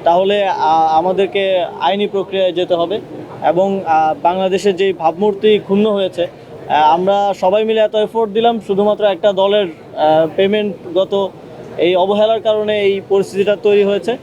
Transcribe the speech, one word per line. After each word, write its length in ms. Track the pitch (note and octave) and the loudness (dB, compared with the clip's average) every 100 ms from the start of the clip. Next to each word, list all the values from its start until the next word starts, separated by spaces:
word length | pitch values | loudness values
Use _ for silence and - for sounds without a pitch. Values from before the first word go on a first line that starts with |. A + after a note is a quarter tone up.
তাহলে, 420 | D#3+ F3 G3 G#3 G3 | 2 2 2 0 0
আহ, 120 | D#3 D#3 D#3+ D#3+ | 0 2 2 2
আমাদেরকে 720 | D#3+ F3 F#3+ F#3+ G3+ F#3+ F#3 E3+ - | 2 2 0 0 0 0 0 -2 -2
আইনি 260 | E3 G3 G#3 | -2 0 -2
প্রক্রিয়ায় 460 | G3 F#3+ F#3+ F#3 | -2 -4 -2 0
যেতে 220 | E3+ F3 | 0 -4
হবে। 260 | E3+ E3+ G3+ - - - - | -4 -4 -4 -8 -16 -16 -4
এবং, 380 | D3+ E3+ G3 G3 E3 | -2 0 0 -2 0
আহ, 280 | D#3+ D#3 D3+ | 0 2 0
বাংলাদেশের 540 | E3+ F#3 F#3+ F#3 G3+ F3+ | -2 0 0 0 0 0
যেই 160 | G3 | -2
ভাবমূর্তি 680 | E3+ E3 E3 G#3 G3 G#3+ G#3 | 0 -2 0 -2 2 2 2
ক্ষুণ্ণ 280 | - G3 G#3+ | 2 0 2
হয়েছে, 360 | G3+ F#3 - | 0 -2 -2
আহ, 520 | F3 - - - - C#3+ | -6 -6 -20 -18 -2 2
আমরা 580 | D3+ E3 F#3 G3+ G3+ F#3+ | 4 4 2 2 0 0
সবাই 240 | F#3 G#3 | 0 2
মিলে 160 | A3 A3 | 0 2
এত 140 | G#3+ | 2
এফোর্ট 380 | G#3+ G#3 A3+ A3+ | 0 -2 -2 -2
দিলাম 280 | G3+ A#3 A#3 - | 2 2 0 -2
শুধুমাত্র 380 | G3 G#3 G3+ | 0 0 2
একটা 280 | G#3 F3+ G#3 | 0 2 0
দলের, 340 | G3 G3 G#3 F#3 | 2 2 2 0
আহ, 600 | D#3 - - D#3 D#3 D#3+ D3+ | -8 -14 -2 2 4 2 0
পেমেন্টগত 920 | G3 G#3+ G#3 E3+ F#3 E3+ F#3+ G3 F#3+ - - - - - | 0 0 -2 -8 -6 -4 -2 -2 -4 -8 -20 -18 -14 -2
এই 180 | E3+ F3+ | 0 2
অবহেলার 440 | F#3+ G#3 G#3+ A3+ | 0 2 2 2
কারণে 400 | A3 G#3+ G#3+ G#3+ | 0 -2 0 0
এই 200 | G3+ G3 - | 0 -2 0
পরিস্থিতিটা 480 | G3 G3 F#3+ G3 G3+ | 0 0 -2 0 2
তৈরি 220 | G#3+ G#3 | 2 4
হয়েছে। 320 | G3 G3+ A3+ B3+ | 2 0 -2 -6